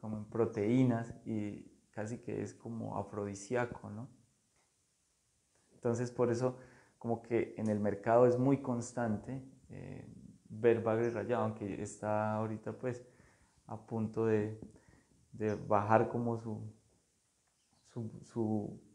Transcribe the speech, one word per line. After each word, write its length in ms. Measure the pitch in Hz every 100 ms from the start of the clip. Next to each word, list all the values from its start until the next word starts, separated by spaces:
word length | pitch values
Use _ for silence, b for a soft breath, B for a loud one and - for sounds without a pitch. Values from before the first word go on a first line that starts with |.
como 180 | 110 107
en 60 |
proteínas 920 | 107 113 110 110 104 123 127 113 117 -
y 460 | - 110 104 101 - - _
casi 260 | - 107 120
que 240 | - 107
es 120 | 107
como 440 | - 117 113 110 101
afrodisíaco, 920 | 101 104 101 98 - 123 123 - 104
¿no? 180 | 104 131 - _ _ _ _ _ _ _ _ _ _ _ _ _ _ _
Entonces 360 | - 123 113 123
por 200 | - 123
eso 280 | 117 127 127 B B B -
como 240 | 117 113
que 320 | - 117 - -
en 120 | 110
el 100 | 104
mercado 480 | 104 101 120 117 123
es 120 | 123
muy 200 | 131 139
constante, 840 | 131 120 113 - 117 104 120 135 131 - -
eh, 360 | 95 90 95 - - - - -
ver 340 | 107 117 110
bagre 280 | 113 110 120
rayado, 320 | 117 101 120
aunque 380 | 110 107 101 -
está 520 | 101 - 104 107 107
ahorita 380 | 107 110 107 - 110
pues 260 | 127 123 b b b b b b -
a 180 | 110 -
punto 400 | 113 110 110 113
de, 320 | 107 110 - - b b b b _ _
de 220 | 104 107
bajar 540 | 101 87 104 107 113 117
como 300 | 117 120 113
su, 220 | 113 107 110 - _ _ _ _ _ _ _ _ _ _ _
su, 180 | 123 110 -
su 580 | - 120 110 110 104 - -